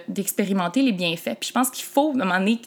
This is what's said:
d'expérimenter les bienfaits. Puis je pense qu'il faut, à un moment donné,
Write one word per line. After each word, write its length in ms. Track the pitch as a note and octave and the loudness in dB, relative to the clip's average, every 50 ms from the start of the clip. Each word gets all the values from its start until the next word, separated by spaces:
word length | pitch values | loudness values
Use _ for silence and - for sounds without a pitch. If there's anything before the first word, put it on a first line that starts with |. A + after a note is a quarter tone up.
| - - | -2 -6
d'expérimenter 720 | F#3 G3 F#3+ - - - G#3 F#3 G3 G3 F3+ F3 F3 C4 | -6 -4 -4 -4 -2 -2 0 0 2 0 0 0 2 2
les 120 | C#4 C4 G#3 | 2 2 2
bienfaits. 440 | F3 F3+ E3+ D#3+ E3+ - - - - | 0 0 -2 -2 -2 -4 -6 -6 -6
Puis 100 | - - | -8 -4
je 40 | - | -2
pense 160 | A#3 C4 B3+ | 0 0 0
qu'il 160 | - - - | -2 -8 -12
faut, 240 | - - C#4 C#4+ D#4 C#4+ | 0 2 2 2 4 2
à 20 | |
un 100 | B3+ F#3+ | 0 0
moment 140 | F#3 F3+ F#3 | 2 2 2
donné, 200 | F#3+ G3+ A#3 A3+ - | 4 2 2 0 -2